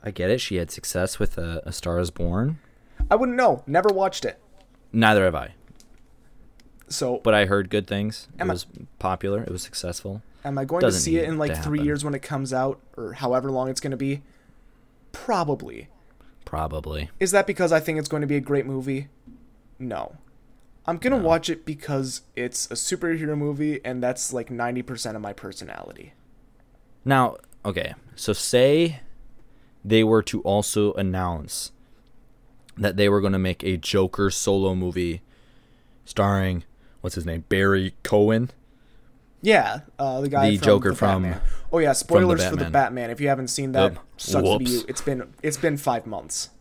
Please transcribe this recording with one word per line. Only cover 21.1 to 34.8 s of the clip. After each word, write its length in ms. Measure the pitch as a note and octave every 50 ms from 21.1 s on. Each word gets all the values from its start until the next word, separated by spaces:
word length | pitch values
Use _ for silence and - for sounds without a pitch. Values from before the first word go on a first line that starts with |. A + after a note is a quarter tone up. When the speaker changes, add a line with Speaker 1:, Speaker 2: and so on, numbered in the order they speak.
| C#4 B3
Speaker 1:
No. 40 | F#3
Speaker 2:
watch 220 | D#3+ E3 E3 E3 -
it 160 | D#3+ - -
because 560 | - D#3 C#3+ - - C#3+ C3+ C3+ C3 B2+ - - - _
it's 300 | - B2 B2 - - - -
a 40 | B2
superhero 600 | - - - F#3 - E3+ E3+ E3 D#3+ D#3 D3+ D3+
movie, 440 | D3 D3 D3 C#3+ C#3 D3+ D3+ D3+ - -
and 180 | B2 B2+ B2+
that's, 300 | B2 B2 B2+ - - -
like, 180 | C3 B2 A2+ -
ninety 320 | B2+ A#2 A#2+ A#2+ B2 B2+
percent 360 | A#2+ - B2+ A2 - A#2+ G#2+
of 40 | A2
my 120 | G#2 G2+ G2+
personality. 800 | - - - F#2+ - G2 C2+ G1+ G1+ G1+ - - - - - - _ _ _ - - _ _ _ _ _ _ _ _ _ _ - _ -
Speaker 1:
Now, 320 | C3+ C#3 C3 B2+ A2+ - - - - - - -
okay, 300 | G2+ F#2 F2 - - - - - - -
so 160 | - - -
say 680 | G2+ - - - - B2 B2+ C#3 C#3+ D#3+ E3+ E3+ D#3 C3 - - - - - - - - - - - - - _ _ _ -
they 200 | G2+ A2 A2+ A2+
were 180 | A2 A2+ A2 G#2
to 180 | - - G2+ -
also 500 | F#2 G2 G#2 G2+ - - G#2+ G#2 G#2 -
announce 800 | - G2+ F#2 F#2 F#2 F#2 F2 E2+ D#2+ D2 - - - - - - _ - _ - _ _ _ - - - _ - _ _ - _ - - - -
that 180 | - G2+ G#2 F#2
they 140 | G2+ G#2 G2+
were 100 | G2+ G2+
gonna 200 | G2 G2 G2 F#2+
make 240 | F#2+ F#2 F2 - -
a 100 | F#2+ F#2
Joker 540 | E2 - - - G2 F#2+ F2+ - - G2+ G2
solo 440 | F#2+ - - G#2 G2 G2 G2 F#2+ F#2
movie 460 | F#2